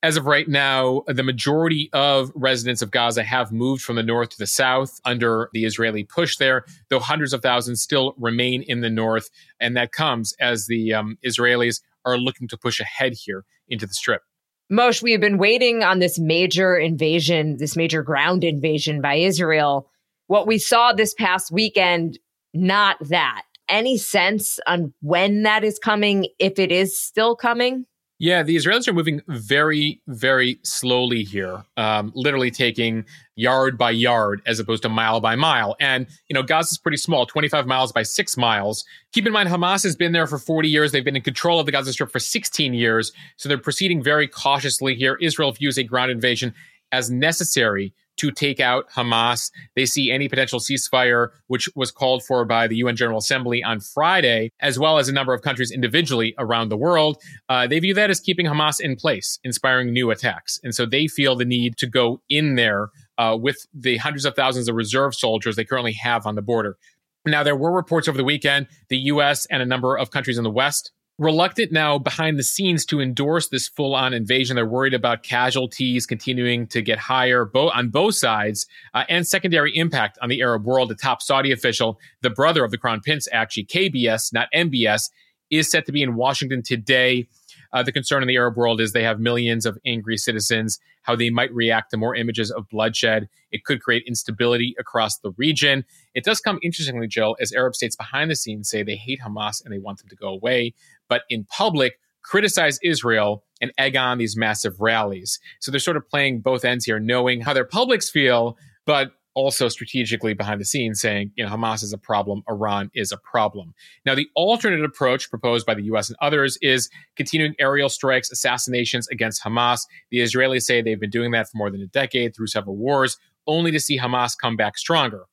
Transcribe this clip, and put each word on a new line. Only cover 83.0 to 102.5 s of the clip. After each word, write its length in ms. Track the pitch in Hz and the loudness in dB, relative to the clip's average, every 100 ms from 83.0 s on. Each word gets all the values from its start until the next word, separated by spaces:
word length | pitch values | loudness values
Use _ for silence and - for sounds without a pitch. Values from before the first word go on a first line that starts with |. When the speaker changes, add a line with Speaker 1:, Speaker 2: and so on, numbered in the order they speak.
Speaker 1:
prince, 260 | 101 151 - | -2 -4 -2
actually, 320 | 117 113 - | -2 -2 -4
K 260 | 101 175 190 | -4 -2 0
B 180 | 131 117 | 0 0
S, 240 | 110 - | 0 -2
not 160 | 117 120 | -2 0
M 160 | 151 170 | 0 0
B 160 | 135 110 | 2 2
S, 240 | 107 - _ _ _ _ | 2 -2 _ _ _ _
is 200 | 156 156 | 0 2
set 140 | 165 | 0
to 80 | 151 | 0
be 100 | 147 | -2
in 120 | 139 | -2
Washington 480 | 113 127 135 135 131 | 0 0 0 -4 -4
today. 680 | 117 123 110 127 127 127 120 _ _ - _ | -4 -6 2 4 4 2 -2 _ _ -20 _
Uh, 100 | 127 | -2
the 100 | 123 | -2
concern 300 | 139 127 143 | -2 -2 0
in 40 | 131 | 2
the 100 | 127 | 2
Arab 200 | 120 113 | 2 2
world 240 | 120 113 | 0 2
is 140 | 113 | 0
they 100 | 113 | 0
have 160 | 113 107 | 0 0
millions 460 | 117 120 117 117 110 | 0 0 0 0 -2
of 120 | 95 | -4
angry 320 | 127 117 107 110 | -4 -6 -4 -4
citizens, 640 | - 110 104 113 110 - _ _ | -2 -2 0 0 -2 -6 _ _
how 120 | - | -4
they 140 | 117 117 | 0 0
might 240 | 117 131 | 0 -2
react 380 | 120 113 113 - | 0 2 0 0
to 60 | 110 | -4
more 180 | 110 120 | -2 -2
images 340 | 117 113 107 | -4 -2 -4
of 180 | 110 104 | -4 -8
bloodshed. 600 | 107 110 113 117 110 101 _ _ | -2 -2 0 0 0 -2 _ _
It 120 | - | -12
could 180 | - 139 | -4 -4
create 220 | - 117 120 | 0 -2 -2
instability 680 | 117 - 107 120 120 120 123 | -8 -6 -2 0 2 -2 -6
across 400 | 127 120 107 - | -6 -2 -2 -4
the 140 | 104 90 | -10 -4
region. 480 | 143 151 147 139 127 _ _ | -2 2 2 2 -2 _ _
It 100 | 131 | -6
does 160 | 123 220 | -2 -2
come, 180 | - 190 | -2 -4
interestingly, 460 | 170 170 151 120 113 | -4 -4 -6 -4 -4
Jill, 280 | 113 110 113 | 0 0 0
as 120 | 113 | -4
Arab 220 | 113 127 | 0 0
states 200 | 113 117 | 0 -6
behind 360 | - 110 135 156 | -6 -6 -4 -2
the 60 | 156 | -2
scenes 340 | - 107 101 | -6 -8 -6
say 120 | 107 | -4
they 140 | 104 104 | -4 -6
hate 240 | 113 135 | -8 -10
Hamas 420 | 117 104 107 107 | -8 -8 -6 -8
and 100 | - | -10
they 60 | 101 | -12
want 200 | 98 98 | -10 -14
them 100 | - | -18
to 80 | 95 | -14
go 120 | 101 | -10
away. 460 | 95 113 127 117 - _ _ _ | -6 -2 0 -2 -8 _ _ _
But 140 | 123 - | -2 -2
in 160 | 117 | -8
public, 540 | 101 - 214 160 127 - _ _ | -6 -2 0 2 0 0 _ _
criticize 560 | - 190 208 | -2 0 2